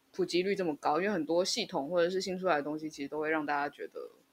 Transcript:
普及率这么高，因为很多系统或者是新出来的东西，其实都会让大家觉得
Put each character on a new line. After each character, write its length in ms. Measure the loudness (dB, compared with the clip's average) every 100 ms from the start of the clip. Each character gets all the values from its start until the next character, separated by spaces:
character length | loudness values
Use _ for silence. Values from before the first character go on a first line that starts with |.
| _
普 140 | -4 0
及 160 | 2
率 140 | 2 0
这 100 | 0
么 100 | 0
高， 220 | 2 2
因 80 | 2
为 60 |
很 100 | 0
多 220 | 2 2 2
系 180 | 0 -2
统 220 | -2 0
或 140 | 2
者 60 | 2
是 100 | 2
新 200 | -2 -2
出 80 | 2
来 80 | 2
的 80 |
东 140 | 0 -4
西， 100 | -6
其 140 | -8
实 40 | -6
都 120 | -4
会 100 | 0
让 160 | 0 0
大 80 |
家 160 | -2 -2
觉 180 | -6 -12
得 120 | -10 -14 -16 _